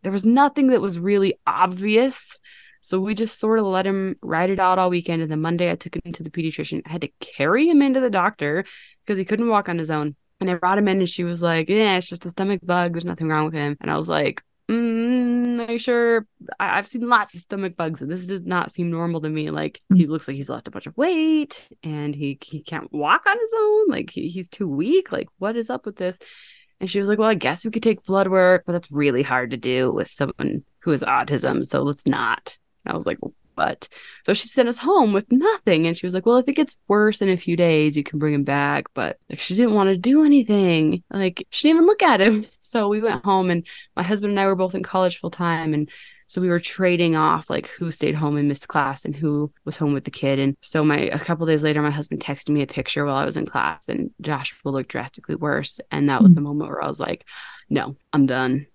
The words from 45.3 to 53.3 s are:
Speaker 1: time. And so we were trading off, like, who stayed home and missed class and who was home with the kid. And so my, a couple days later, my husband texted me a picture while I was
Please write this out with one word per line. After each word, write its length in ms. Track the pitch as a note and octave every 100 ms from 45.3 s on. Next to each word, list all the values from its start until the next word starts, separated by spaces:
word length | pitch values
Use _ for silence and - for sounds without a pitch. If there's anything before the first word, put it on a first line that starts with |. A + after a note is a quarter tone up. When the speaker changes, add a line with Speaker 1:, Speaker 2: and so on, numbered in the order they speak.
Speaker 1:
time. 420 | - F3 E3 D#3+
And 160 | D3+ D3+ - - - _
so 120 | -
we 80 | F3+
were 120 | F3
trading 580 | - - F#3 F3 E3+ D#3+
off, 320 | D#3 D#3+ -
like, 180 | D#3 -
who 240 | - E3+
stayed 240 | D3+ C#3+ D3+
home 220 | D3+ D3
and 100 | C#3+
missed 220 | C#3 -
class 340 | D#3 C3+ C#3
and 100 | D#3
who 380 | C#3+ D#3 D3 D3 _ -
was 100 | -
home 180 | D3+
with 120 | C#3 C#3+
the 60 |
kid. 280 | - C#3 C3+
And 160 | C3+ C#3+
so 200 | - D#3+ D3+
my, 120 | D3
a 200 | - D3+
couple 260 | - D#3+ D#3+
days 180 | D#3
later, 180 | D3+ D3+
my 80 | D3
husband 320 | D3 C#3+ D#3
texted 260 | - C#3 -
me 120 | D3
a 60 | C#3
picture 360 | - C3 D3+
while 120 | C#3+ C3+
I 80 |
was 100 | C#3+